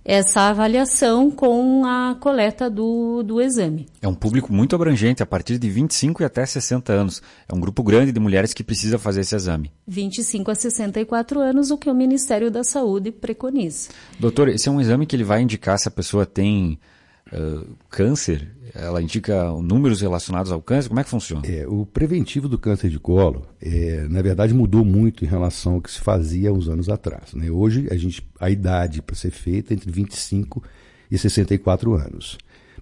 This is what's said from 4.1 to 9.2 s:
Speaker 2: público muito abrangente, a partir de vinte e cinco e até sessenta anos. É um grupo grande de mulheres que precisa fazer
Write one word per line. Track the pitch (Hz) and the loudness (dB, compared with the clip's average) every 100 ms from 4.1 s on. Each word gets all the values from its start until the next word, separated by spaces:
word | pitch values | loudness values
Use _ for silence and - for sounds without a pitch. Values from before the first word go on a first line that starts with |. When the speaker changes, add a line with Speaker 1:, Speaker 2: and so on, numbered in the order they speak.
Speaker 2:
público | 90 107 127 127 | -2 0 0 2
muito | 101 131 175 | 2 4 2
abrangente, | 165 120 113 127 | 2 4 2 2
a | 117 | 0
partir | 95 - 120 | -2 -2 -2
de | 113 | 0
vinte | 101 156 | 0 0
e | |
cinco | - 143 165 | 2 0 0
e | |
até | 147 123 131 | -2 0 -2
sessenta | 139 - 127 - | -4 -2 -4 0
anos. | 101 98 - - - - | 0 0 -4 -16 -20 -8
É | |
um | 90 | -4
grupo | 92 110 | -2 -2
grande | 107 110 135 | 4 6 6
de | 120 | 2
mulheres | 107 95 107 | 2 2 2
que | - | -2
precisa | 104 101 107 117 | -4 -2 0 0
fazer | 107 98 | 0 -2